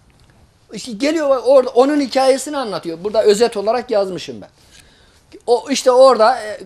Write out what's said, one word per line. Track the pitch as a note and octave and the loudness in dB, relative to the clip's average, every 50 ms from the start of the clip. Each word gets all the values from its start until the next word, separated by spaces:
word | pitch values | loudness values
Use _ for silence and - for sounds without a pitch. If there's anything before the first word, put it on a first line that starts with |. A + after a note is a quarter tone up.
| _ _ _ _ _ _ _ _ _ _ _ _ _ _ - | _ _ _ _ _ _ _ _ _ _ _ _ _ _ -18
İşte | G#3 - B3+ A3 | -16 -14 -14 -8
geliyor | G3 C#4 D4 D#4+ E4 D4+ C#4 C4+ B3 G#3+ | -4 -4 -2 -2 -2 0 0 -2 0 2
orada | B3 C#4+ C4+ B3 A#3+ | 4 4 4 4 2
onun | - A#3 C4 C#4 D4+ D4 | 2 2 2 2 2 -2
hikayesini | C#4 A3+ - C4 C4 C4 C4+ C4 - D4+ D4 | -2 -2 -2 0 2 2 0 0 -2 -8 -8
anlatıyor. | C#4 C4 G#3+ F3+ D#3 - E3 E3 E3 F3+ | -8 -6 -6 -8 -8 -8 -10 -10 -10 -8
Burada | G#3+ G#3 A3 G3+ | -4 -2 0 2
özet | G#3+ G#3 G3 A#3+ A3+ - | 2 2 2 2 -2 -2
olarak | G#3 G3 G#3+ A#3 B3 - - | -2 -4 -2 -2 -4 -4 -4
yazmışım | A3+ G3+ G3 F#3+ F3+ D#3 - - A#2+ G#2 | -2 -2 -2 -2 -6 -10 -12 -14 -16 -16
ben. | F#2 - _ _ _ _ _ _ _ _ _ _ _ _ _ _ _ _ - - _ | -18 -20 _ _ _ _ _ _ _ _ _ _ _ _ _ _ _ _ -20 -10 _
O | - A#3+ A3+ - D4 | -2 -2 -2 -2 -2
işte | C4+ - - C4 | -6 -2 0 2
orada, | B3 B3+ C4 C4+ B3 G#3+ G#3+ A3 - A#3 G#3+ | 4 6 6 6 6 6 4 2 2 0 -4
e, | G#3+ G3+ - F#3+ | -10 -12 -14 -16